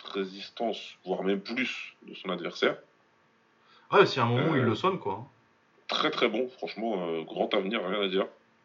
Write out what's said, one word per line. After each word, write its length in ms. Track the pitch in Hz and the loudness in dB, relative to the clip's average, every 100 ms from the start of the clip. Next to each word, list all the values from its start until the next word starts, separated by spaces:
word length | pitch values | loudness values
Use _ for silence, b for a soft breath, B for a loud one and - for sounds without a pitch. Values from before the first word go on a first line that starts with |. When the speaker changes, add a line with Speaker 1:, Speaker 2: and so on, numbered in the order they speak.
Speaker 1:
résistance, 920 | - 98 95 98 - - 117 - - - 90 | -8 -4 -4 -8 -14 -6 -4 -4 -10 -14 -6
voire 180 | 90 | -2
même 160 | 92 98 | 0 -2
plus, 540 | - 120 123 - - - - | -2 -4 -4 -6 -12 -18 -18
de 60 | |
son 160 | - 92 | -10 -6
adversaire. 480 | 90 85 - - - - _ _ _ _ _ _ _ b b b | -4 -6 0 0 0 -12 _ _ _ _ _ _ _ b b b
Speaker 2:
Ouais, 140 | 190 190 | 6 8
c'est 140 | 135 | 6
un 60 | 117 | 2
moment 260 | 120 151 | 4 4
où 40 | 143 | 4
il 60 | |
Speaker 1:
Euh, 40 | 117 | 2
Speaker 2:
le 100 | 107 | 2
sonne, 240 | 185 190 | 0 0
quoi. 260 | 101 98 127 _ _ _ _ _ - | -4 -6 -10 _ _ _ _ _ -6
Speaker 1:
Très, 240 | - 151 | 0 0
très 160 | - 123 | 2 0
bon, 180 | 107 123 | 2 -2
franchement, 460 | - 101 101 113 98 85 | -4 -10 -4 -2 -2 -2
euh, 160 | 82 | -4
grand 300 | 80 - 113 | -4 -2 0
avenir, 280 | 107 95 110 92 | 0 0 -2 -2
rien 140 | 104 | -2
à 60 | 98 | 0
dire. 200 | 92 - - _ _ | 0 -2 -6 _ _